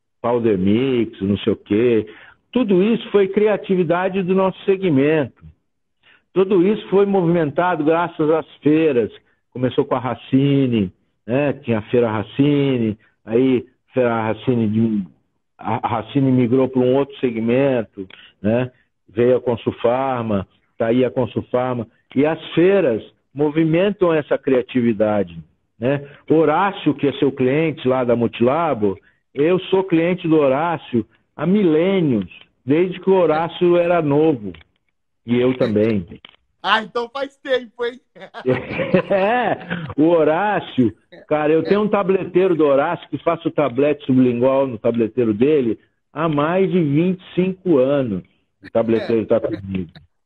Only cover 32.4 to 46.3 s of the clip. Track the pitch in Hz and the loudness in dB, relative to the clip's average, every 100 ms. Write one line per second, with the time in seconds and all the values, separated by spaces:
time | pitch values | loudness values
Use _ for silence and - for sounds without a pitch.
32.4 | _ _ 120 151 185 180 - 190 170 156 | _ _ -2 0 0 -2 0 2 4 0
33.4 | 165 165 180 175 170 175 147 143 160 135 | -2 0 2 4 2 2 2 2 2 2
34.4 | 104 87 _ _ _ _ _ _ - 120 | -4 -14 _ _ _ _ _ _ -2 0
35.4 | 127 127 131 107 110 107 82 - - _ | 2 0 0 2 2 0 -4 -14 -20 _
36.4 | _ _ 180 214 214 240 233 269 277 _ | _ _ -2 -2 -2 -8 -8 -8 -10 _
37.4 | 285 254 240 - 240 254 _ - 190 - | -4 -4 -4 -8 -8 -8 _ -20 -20 -10
38.4 | - 127 - - - 185 - 196 196 247 | -4 -4 -4 -8 0 0 2 0 0 0
39.4 | 214 139 - 175 151 - 156 170 151 160 | -2 -4 -6 -12 -8 0 2 4 2 2
40.4 | 208 190 - - 117 - _ - - 151 | 0 -4 -6 -2 -2 -2 _ -18 -6 -2
41.4 | 151 160 160 202 214 208 185 190 170 180 | 0 0 0 0 0 -2 0 -2 0 0
42.4 | 190 165 151 139 151 165 - 143 - 160 | 2 2 2 2 0 -4 -8 -6 -4 -4
43.4 | 160 - 139 117 143 147 - 131 127 120 | -4 -2 -2 0 0 0 0 2 2 2
44.4 | 127 135 135 113 120 117 110 - 117 104 | 0 0 -2 -2 -4 -2 -2 -2 -2 2
45.4 | 135 156 120 104 _ _ _ 139 165 | 2 2 0 -4 _ _ _ -6 -4